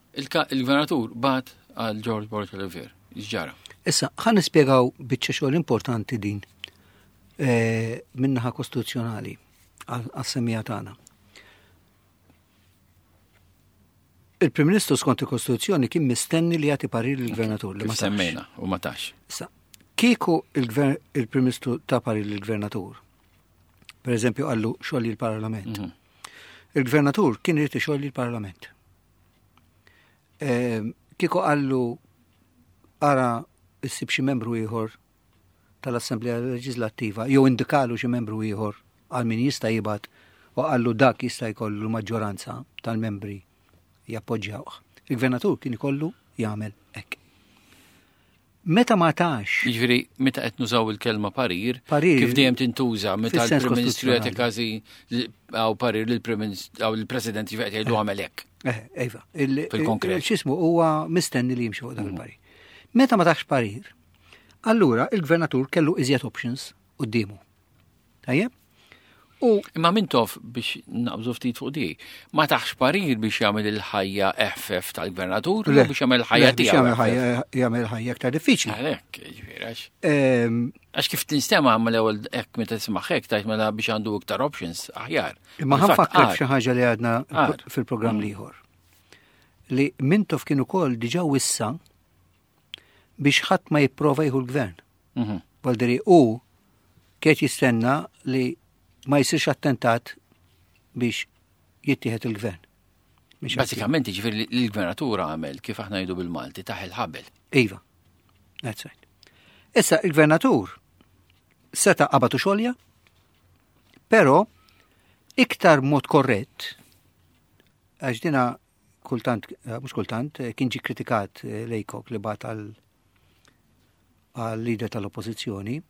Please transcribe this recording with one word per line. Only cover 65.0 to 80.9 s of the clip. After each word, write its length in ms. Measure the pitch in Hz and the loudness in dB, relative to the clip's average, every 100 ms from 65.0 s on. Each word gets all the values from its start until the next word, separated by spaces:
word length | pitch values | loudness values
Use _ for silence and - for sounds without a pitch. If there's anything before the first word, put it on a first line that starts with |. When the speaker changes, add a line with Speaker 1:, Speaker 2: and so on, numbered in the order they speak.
| 151 | 2
Speaker 2:
il-Gvernatur 560 | 214 147 170 160 127 135 | 0 2 2 2 0 0
kellu 280 | 175 151 180 | 2 2 2
iżjed 260 | 131 135 | 2 0
options 480 | 113 - 120 131 - - _ - | -2 -8 -8 -8 -12 -20 _ -10
qudiemu. 400 | 120 113 101 104 _ _ _ _ _ _ _ _ | -2 -2 -2 -8 _ _ _ _ _ _ _ _
Tajjeb? 280 | - 131 240 - _ _ _ - _ _ _ _ | -2 0 0 -6 _ _ _ -20 _ _ _ _
U 180 | 247 208 - 165 | 4 4 2 -2
Speaker 1:
Imma 140 | 165 | 2
Mintoff, 480 | 208 175 127 110 - | 2 2 2 0 -4
biex 380 | 110 120 - - - | -10 -8 -8 -8 -8
naqbżu 460 | - 120 104 117 | -6 -4 -4 -6
ftit 240 | 117 127 117 | -4 -6 -6
fuq 120 | 135 | -8
di, 240 | 147 90 - - - - | -6 -6 -8 -16 -20 -6
ma 140 | 151 151 | 0 2
taħx 300 | 127 - - | 2 0 0
parir 400 | 131 190 175 113 | 2 2 0 0
biex 220 | 107 - | 0 0
jagħmel 240 | 107 107 107 | 0 2 -2
il-ħajja 640 | 107 - 104 98 98 98 - | -4 -2 -2 -2 0 0 2
eħfef 540 | 101 - - 92 - | 0 0 -4 -4 -4
tal-Gvernatur, 720 | - 87 92 92 101 165 214 202 | -8 -8 -6 -2 -2 0 -2 6
Speaker 2:
Le, 140 | 139 | 6
Speaker 1:
u 20 | |
biex 160 | 123 135 | 6 4
jagħmel 200 | 131 123 | 2 2
il-ħajja 240 | 113 120 127 | 4 6 8
Speaker 2:
le, 60 | |
biex 160 | 127 127 | 6 4
Speaker 1:
tiegħu 60 | 147 | 6
Speaker 2:
jagħmel 160 | 123 | 6
Speaker 1:
eħfef. 80 | 117 | 4
Speaker 2:
ħajja, 400 | 113 123 123 123 - | 2 2 0 -2 -2
jagħmel 340 | 131 123 117 113 | 0 0 0 -2
ħajja 220 | 113 120 | -4 -6
aktar 160 | 120 127 | -4 -2
diffiċli. 420 | 143 - 233 110 | 0 2 2 0
Speaker 1:
Għalhekk, 460 | 107 147 131 - - | -4 -4 -6 -10 -18
jiġifieri, 440 | - - 107 - 113 | -18 -18 -18 -12 -10
għax 140 | 117 - _ | -12 -16 _
Speaker 2:
Ehm, 680 | 151 147 135 123 117 117 120 - _ | 0 4 4 4 2 0 -2 -6 _